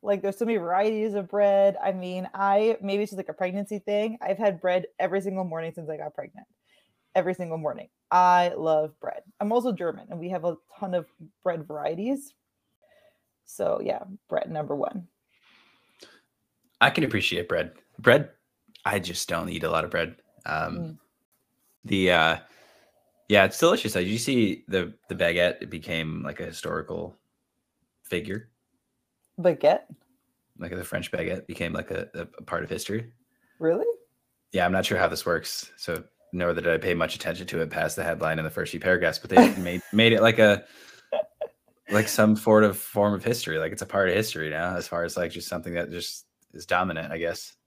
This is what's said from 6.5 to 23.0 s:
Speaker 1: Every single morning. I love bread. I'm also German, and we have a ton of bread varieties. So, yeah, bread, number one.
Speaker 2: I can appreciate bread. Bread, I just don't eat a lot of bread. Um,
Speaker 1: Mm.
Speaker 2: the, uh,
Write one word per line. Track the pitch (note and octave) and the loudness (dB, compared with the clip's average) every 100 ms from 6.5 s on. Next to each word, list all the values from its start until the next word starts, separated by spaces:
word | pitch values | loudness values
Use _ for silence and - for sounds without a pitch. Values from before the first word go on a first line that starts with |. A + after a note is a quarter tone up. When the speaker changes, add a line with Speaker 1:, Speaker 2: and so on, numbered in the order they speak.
| _ _ _ _ _ _ F#3 | _ _ _ _ _ _ -2
Speaker 1:
Every | F3 | 0
single | F#3 F3 D#3+ | -4 -6 -6
morning. | D3+ A#2+ - _ _ | -6 -6 -14 _ _
I | F3+ F3+ F3+ F3 - | 4 6 6 4 0
love | D#3+ D#3 D#3 _ | 2 2 0 _
bread. | - - - _ | -12 -12 -16 _
I'm | G#3 | -2
also | A#3 B3 | 0 0
German, | F#3 E3+ - - | -2 -4 -6 -12
and | E3+ | -12
we | F3 | -8
have | F3+ E3 | -4 -4
a | E3 _ - | -6 _ -10
ton | G3 F3+ | -4 -4
of | D#3+ _ D#3 _ | -4 _ -20 _
bread | - E3+ D3+ | -4 -4 -6
varieties. | D3+ D3 E3+ A3 C#4 - _ _ _ _ _ _ _ _ _ _ _ _ | -6 -6 -4 -4 -4 -6 _ _ _ _ _ _ _ _ _ _ _ _
So, | - - - | -6 -2 -2
yeah, | - - F#3+ G3 _ | -2 -6 -8 -18 _
bread, | - - | -6 -4
number | D#3+ D3+ D3 | -8 -6 -4
one. | - - F3 _ _ _ _ _ _ _ _ _ - _ _ _ _ _ _ _ | -4 -8 -14 _ _ _ _ _ _ _ _ _ -20 _ _ _ _ _ _ _
Speaker 2:
I | B2 | 2
can | - | 4
appreciate | C#3 A2 - F2 F2 | 0 0 -2 -2 -2
bread. | E2+ D#2 - _ - | -2 -2 -8 _ 2
Bread, | A2 C#3 D3 _ _ _ _ _ - | 6 6 4 _ _ _ _ _ -2
I | G#2 | -2
just | E2 E2+ - | -2 -8 -4
don't | E2+ F2 | -4 -4
eat | E2 | -4
a | D#2+ | 0
lot | D#2+ D#2 | 0 0
of | |
bread. | F2 E2 - _ _ - | -2 -4 -6 _ _ -8
Um, | D#2+ D#2+ E2+ | -4 -4 -6
Speaker 1:
Mm. | - D2+ _ _ _ _ _ _ _ _ | -10 -12 _ _ _ _ _ _ _ _
Speaker 2:
the, | - G2 F#2 | -4 0 4
uh, | F2 D#2+ D#2+ - _ _ _ _ _ | 4 4 2 -6 _ _ _ _ _